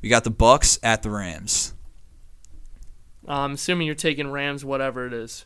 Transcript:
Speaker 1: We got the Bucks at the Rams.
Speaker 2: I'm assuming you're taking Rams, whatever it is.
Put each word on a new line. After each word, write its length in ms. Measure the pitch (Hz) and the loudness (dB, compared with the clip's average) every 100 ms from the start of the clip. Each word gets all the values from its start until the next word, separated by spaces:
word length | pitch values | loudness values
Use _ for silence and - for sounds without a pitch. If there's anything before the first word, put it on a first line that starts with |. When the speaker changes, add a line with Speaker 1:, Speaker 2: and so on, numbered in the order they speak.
Speaker 1:
We 80 | 107 | 6
got 160 | 117 | 4
the 60 | 117 | 4
Bucks 480 | 107 113 139 - - | 4 8 8 6 2
at 220 | 117 110 | 2 2
the 60 | 107 | 0
Rams. 640 | 104 92 80 101 - - - - - - - - - - - - - - - - - - | -4 -6 -8 -4 -4 -4 -8 -16 -18 -20 -20 -20 -20 -18 -16 -14 -14 -16 -16 -20 -20 -8
Speaker 2:
I'm 240 | 143 139 | -4 -4
assuming 340 | 139 - 180 160 | -4 -2 0 0
you're 80 | |
taking 380 | 151 165 147 143 | -2 -2 -2 -4
Rams, 320 | 139 143 143 | -4 -4 -6
whatever 420 | 135 135 135 127 123 | -4 -2 -2 -4 -8
it 60 | |
is. 320 | 120 113 - | -8 -10 -14